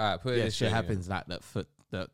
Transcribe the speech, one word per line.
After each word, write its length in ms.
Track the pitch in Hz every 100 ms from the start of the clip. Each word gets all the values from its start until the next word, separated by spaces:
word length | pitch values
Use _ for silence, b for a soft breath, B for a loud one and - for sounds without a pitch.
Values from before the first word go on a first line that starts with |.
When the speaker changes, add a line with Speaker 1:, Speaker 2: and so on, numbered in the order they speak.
| 107
Speaker 1:
right, 100 | 87
put 140 | 131
it 20 | 120
Speaker 2:
yeah, 60 |
Speaker 1:
this 100 | 107 -
Speaker 2:
shit 120 | 113
Speaker 1:
way, 20 |
yeah. 40 | 110
Speaker 2:
happens 320 | 110 101 90
like 180 | 92 -
that 180 | 87
for 200 | - 104 92 _ _
that 180 | 95 -